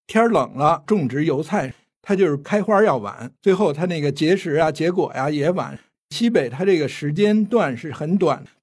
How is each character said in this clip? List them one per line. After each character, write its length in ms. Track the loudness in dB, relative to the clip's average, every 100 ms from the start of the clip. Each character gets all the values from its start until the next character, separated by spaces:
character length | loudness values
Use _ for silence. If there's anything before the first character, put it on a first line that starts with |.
| _
天 160 | 2
儿 60 | 4
冷 260 | 2 0 0
了， 260 | 2 2 0
种 200 | 0 0
植 180 | -2 -2
油 180 | -2
菜， 280 | -2 -4 -4 -10 _ _
它 140 | -4 2
就 100 | 2
是 100 | 0
开 260 | -2 -2
花 180 | 2 4
要 140 | 4 2
晚， 320 | -4 -12 -16 _
最 140 | 0
后 180 | 2 0
它 140 | 0 -4
那 160 | -2
个 100 | -2
结 240 | 0 0 0
实 200 | 0 0
啊、 160 | 0
结 200 | 0 -2
果 220 | 0 -2
呀 160 | -2 -4
也 220 | -2 -2
晚。 260 | -2 -6 -12 _ _ _
西 180 | -2 0
北 220 | 2 0
它 160 | -2 2
这 140 | 2
个 80 | 0
时 260 | -4 -6
间 320 | 0 2 2 2
段 320 | 0 0 -4
是 140 | -10
很 260 | -8 -2 0
短， 260 | 2 0 -6 _